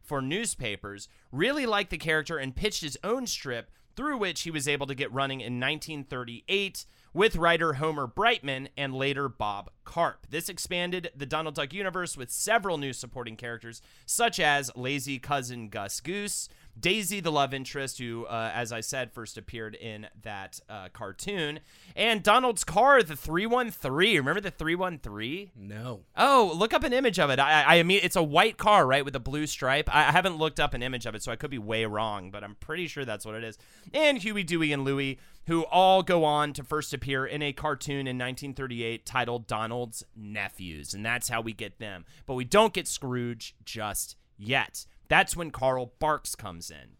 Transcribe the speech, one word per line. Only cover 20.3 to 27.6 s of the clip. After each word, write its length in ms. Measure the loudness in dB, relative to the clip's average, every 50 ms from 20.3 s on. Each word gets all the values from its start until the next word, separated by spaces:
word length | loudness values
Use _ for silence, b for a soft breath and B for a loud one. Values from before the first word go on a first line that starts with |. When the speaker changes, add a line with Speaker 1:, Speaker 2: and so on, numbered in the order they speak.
| -10 -10 -12 -12 -14 -18 _ _
Speaker 1:
uh, 200 | -14 -14 -14 -14 _
cartoon, 680 | -12 -12 -12 -10 -10 -8 -6 -4 -4 -4 -4 -6 -10 B B B B B B B
and 260 | 0 2 2 2 2
Donald's 420 | 6 6 6 6 6 4 0 0 -4
car, 380 | 0 2 6 8 8 8 8
the 140 | 8 4 -2
three 320 | -10 -6 -2 -2 0 0 2
one 240 | 0 0 0 -2
three. 440 | -6 -6 -4 -2 2 4 4 6 6 4
Remember 220 | 4 2 0 -2
the 120 | -2 -6
three 240 | -8 -4 -2 -2 0
one 240 | 0 -2 -4 -4 -8
three? 520 | -12 -12 -10 -8 -6 -6 -8 -8 -10 -14 _ -16
Speaker 2:
No. 440 | -14 -12 -12 -10 -10 -10 -12 -12 -14 _ _
Speaker 1:
Oh, 380 | 4 4 8 8 8 8 6 4
look 180 | 2 2 2 2
up 100 | 2 2
an 100 | 2 2
image 260 | 2 2 2 4 4
of 120 | 4 4
it. 80 | 4 4
I, 240 | 4 6 6 6